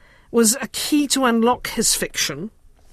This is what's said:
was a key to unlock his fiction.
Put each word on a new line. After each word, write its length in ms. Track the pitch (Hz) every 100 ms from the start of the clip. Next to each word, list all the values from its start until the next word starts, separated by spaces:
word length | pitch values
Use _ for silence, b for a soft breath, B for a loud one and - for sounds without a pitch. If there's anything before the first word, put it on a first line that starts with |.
| b b b
was 260 | 233 226 254
a 80 | 247
key 380 | - - 294 285
to 180 | 269 254
unlock 420 | 233 233 247 -
his 260 | - -
fiction. 560 | - 180 - - 139 208 - - _ -